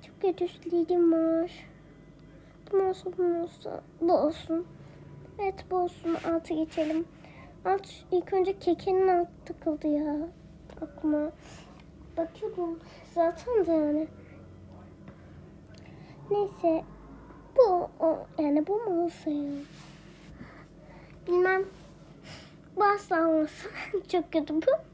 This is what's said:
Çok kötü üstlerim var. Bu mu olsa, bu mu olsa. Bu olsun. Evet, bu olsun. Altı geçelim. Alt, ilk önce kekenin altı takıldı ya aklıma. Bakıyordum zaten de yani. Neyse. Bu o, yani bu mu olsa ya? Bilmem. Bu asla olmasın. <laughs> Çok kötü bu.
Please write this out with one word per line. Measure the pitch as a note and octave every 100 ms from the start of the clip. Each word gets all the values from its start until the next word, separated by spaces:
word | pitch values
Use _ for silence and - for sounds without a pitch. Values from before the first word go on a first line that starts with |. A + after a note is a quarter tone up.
| -
Çok | -
kötü | G4 F4
üstlerim | F4 - - E4+ E4 F4+ E4+
var. | E4 D#4+ E4 F4 - - - - - - - - - - - -
Bu | G4
mu | F#4+
olsa, | F#4 - F4+
bu |
mu | F4 E4+
olsa. | E4+ - - - - -
Bu | E4+
olsun. | D#4 D4+ E4 - E4 F4+ - - - - - - -
Evet, | G4 F#4+ -
bu | F#4
olsun. | F4+ - E4+ E4 -
Altı | E4 E4
geçelim. | D#4+ D#4+ - D#4 D#4 E4+ - - - - -
Alt, | F#4 G4 - - -
ilk | F4+ E4+
önce | G4 F#4 G4
kekenin | - E4+ - F#4 F#4+
altı | F4+ E4+ -
takıldı | - E4+ - D4+ D#4
ya | D4 D4+ D4 E4 F4 - - - -
aklıma. | D4+ - D#4 D4+ D4+ - - - - - - - - -
Bakıyordum | E4 - G#4+ - F4 E4 - - -
zaten | E4+ E4 E4+ - A#4 E4
de |
yani. | D#4+ D4+ D4 D#4 - - - - - - - - - - - - - - - - - - - - - -
Neyse. | G4+ G4+ - E4+ D#4+ - - - - - - - -
Bu | A#4+ F4+ - -
o, | D#4+ D#4 - -
yani | D4+ D4 D#4
bu | G#4
mu | A#4 E4+
olsa | E4+ - -
ya? | D4 C#4+ C#4+ C#4+ - - - - - - - - - - - - - - - -
Bilmem. | F4 F#4 F#4+ F#4+ - - - - - - - - - - -
Bu |
asla | G4+ G4+ - E4+ E4
olmasın. | D#4+ D4+ - - - -
<laughs> | G4+ -
Çok | F4+ E4
kötü | E4 D4
bu. | D#4 D#4+ D#5 -